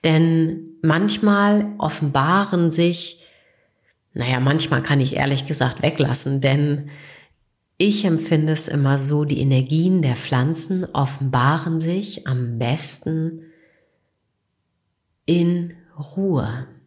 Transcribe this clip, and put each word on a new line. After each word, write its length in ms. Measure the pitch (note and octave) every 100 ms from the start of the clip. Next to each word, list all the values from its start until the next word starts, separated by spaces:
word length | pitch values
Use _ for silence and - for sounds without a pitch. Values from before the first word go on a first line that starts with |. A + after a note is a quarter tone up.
Denn 720 | E3 D#3+ E3 E3 D#3+ D#3+ - -
manchmal 880 | D#3+ D#3+ G#3 - G#3+ G3+ G3+ G#3 G#3 -
offenbaren 920 | D#3 - D3+ C3+ C#3+ F#3+ G3+ F3 E3+
sich, 560 | D#3+ E3+ E3+ - - - _ _ _ _ _ _ _ _
naja, 280 | - B2 B2+
manchmal 420 | C3 D#3 - C3
kann 180 | - C#3
ich 160 | C3 -
ehrlich 300 | C#3 C#3 -
gesagt 360 | D3+ B2+ -
weglassen, 580 | D3 D#3+ B2+ B2+ C3+ C#3
denn 500 | C#3 C#3 D3 C#3+ - - - - _ _ _ _ _ _
ich 260 | G3+ G#3
empfinde 480 | G3 D#3+ - D#3 D#3
es 140 | D#3 -
immer 320 | D3 C3+ C#3
so, 260 | C#3 D3
die 160 | D3 B2+
Energien 600 | C3+ C3 C3 D#3 F3 F#3
der 140 | C#3 A#2+
Pflanzen 680 | - B2+ C3+ E3 - F#3
offenbaren 960 | F#3 C#3 C3+ - C3+ B2 C3 D#3 E3 E3
sich 460 | E3 F#3 G3+ - -
am 320 | B2+ A#2+ A#2
besten 840 | A#2+ D3+ - - D#3 D#3+ D#3+ E3 - _ _ _ _ _ _ _ _ _ _ _ _ _ _ _ _ _ -
in 480 | F3 E3+ F3 E3+ - _ - C#3+ -
Ruhe 500 | G3 D3 G#2+ B2 C3 -